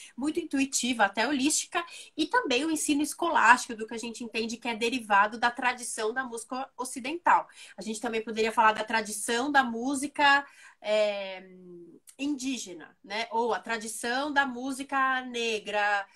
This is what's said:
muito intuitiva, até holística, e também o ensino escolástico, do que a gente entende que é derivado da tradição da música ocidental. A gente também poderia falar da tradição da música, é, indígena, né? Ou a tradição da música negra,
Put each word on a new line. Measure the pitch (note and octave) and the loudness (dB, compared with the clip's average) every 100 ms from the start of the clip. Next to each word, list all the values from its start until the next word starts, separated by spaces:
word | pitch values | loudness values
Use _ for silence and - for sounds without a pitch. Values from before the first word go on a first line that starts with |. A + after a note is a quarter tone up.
| - - | -16 -6
muito | D4 E4 | -2 -2
intuitiva, | D#4+ C4+ C4+ - A#3+ A#3 G3 | -2 0 0 0 0 4 4
até | - A#3+ | 4 2
holística, | C#4+ C#4 - - F4 F4 - - - | 2 2 0 0 -4 -4 -8 -10 -4
e | D#4 | 0
também | - A4 B3 | 2 2 2
o | D#4+ | 2
ensino | D#4 - C#4+ | 0 0 0
escolástico, | D4 - E4+ A#3+ G#3+ B3 - A3 | 0 -2 0 6 8 6 2 -8
do | A3 | -8
que | A#3 | -8
a | |
gente | A#3 A3+ | -8 -10
entende | A#3 A3+ A3+ A#3+ | -8 -6 -6 -6
que | A#3+ | -6
é | G#3+ | -2
derivado | A#3+ B3+ G#3+ G3+ G#3 A3+ | -2 -2 2 4 4 2
da | A#3+ | -2
tradição | A#3+ B3 A#3+ A#3+ - A3 | 0 -2 -2 -6 -4 -4
da | B3 | -4
música | B3 A3+ - C4 C4 - | -6 -10 -8 -8 -8 -10
ocidental. | B3+ C4+ B3 E4+ C#4 F3 - - - - | -10 -8 -8 0 4 4 2 -12 -18 -12
A | |
gente | G3+ A3 | -8 -6
também | A#3 A3+ | -4 -4
poderia | A3+ A3 A3 | -4 -2 0
falar | A3+ A3 | 4 4
da | G#3+ | 4
tradição | G#3+ A3+ G#3 - - A#3 D4 | 0 -2 -2 -6 -2 0 4
da | C#4 | 4
música, | B3 A3+ B3+ C#4 C#4+ - C#4+ C#4 C#4+ - - - | 2 0 -2 -2 -4 4 6 6 2 -12 -20 -10
é, | G#3 G#3+ G#3 G3+ F#3+ F#3 F#3 F#3 F3+ F3 E3+ - - - | 0 2 2 0 -6 -10 -14 -20 -18 -18 -18 -20 -20 -6
indígena, | C#4+ C#4 C4 A#3+ F#3+ F3 - _ | -4 -4 -4 -6 -8 -14 -16 _
né? | G3 G#3 A3+ | -8 -6 -2
Ou | A3+ A#3 F#3 | 0 0 -2
a | |
tradição | - A3+ A3+ - A#3+ C4 D4+ | -4 -6 -6 -6 -4 -2 0
da | C#4 C4+ | 2 0
música | A#3+ C4+ C4 C#4 C4+ C4 C4 | -2 -6 -6 -2 0 2 0
negra, | B3+ A#3+ A#3 G#3+ G3+ G#3 G#3 G3+ G3 | -4 -4 -2 -2 -2 -2 0 0 -4